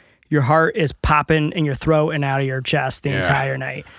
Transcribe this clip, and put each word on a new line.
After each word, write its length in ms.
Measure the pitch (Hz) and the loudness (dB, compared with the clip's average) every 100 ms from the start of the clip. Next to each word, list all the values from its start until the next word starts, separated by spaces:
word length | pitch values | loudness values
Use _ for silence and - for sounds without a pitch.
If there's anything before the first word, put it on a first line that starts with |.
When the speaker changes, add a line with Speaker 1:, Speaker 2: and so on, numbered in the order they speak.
| _ _ _ | _ _ _
Speaker 1:
your 140 | 151 | 0
heart 340 | 127 156 160 - | 4 4 2 0
is 160 | 147 | -4
popping 600 | - - 151 143 160 151 | -2 2 2 4 2 2
in 120 | 185 | -2
your 100 | 151 | -2
throat 360 | 131 - 156 156 | -2 0 2 2
and 140 | 151 | -2
out 160 | 143 135 | -2 0
of 60 | 135 | -2
your 140 | 131 | -4
chest 420 | 127 151 131 - | -2 -2 -2 -4
the 80 | - | -4
Speaker 2:
Yeah. 80 | - | -2
Speaker 1:
entire 380 | - 143 135 135 | 0 0 -2 -6
night. 260 | 135 135 143 | -8 -10 -14